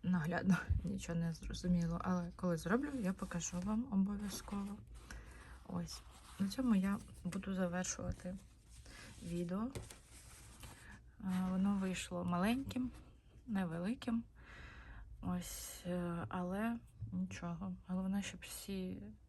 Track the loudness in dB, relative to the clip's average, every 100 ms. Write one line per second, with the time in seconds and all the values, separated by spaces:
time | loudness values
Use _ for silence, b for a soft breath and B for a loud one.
0 | 4 4 4 4 6 6 B B 4 -2
1 | 0 2 2 0 -4 -2 4 6 6 2
2 | 2 2 0 0 2 2 4 4 4 0
3 | 0 0 -2 -2 -2 -2 0 0 4 4
4 | 4 2 -2 -4 -4 -4 -4 -6 -10 B
5 | B B B B B B -6 -4 -4 -8
6 | -12 -18 -18 0 0 2 6 6 6 2
7 | -2 -8 -4 -4 -2 2 2 2 -2 -2
8 | -2 -4 -4 -6 -10 -20 -20 -18 B B
9 | B B -4 -2 0 0 0 -4 -10 -14
10 | -16 B B B B B B B B B
11 | -18 -8 0 2 4 6 6 6 2 0
12 | -2 -2 2 4 4 4 2 0 -2 B
13 | B B B B -2 0 2 0 0 0
14 | 0 0 0 B B B B B B B
15 | B -6 -2 -2 -2 -8 -10 -8 -2 0
16 | 0 -2 -2 -2 0 0 0 -2 -6 -10
17 | -4 0 0 -2 -4 -2 -4 -6 -2 0
18 | 2 2 0 -6 -10 -10 -4 -2 -2 -4
19 | -8 -12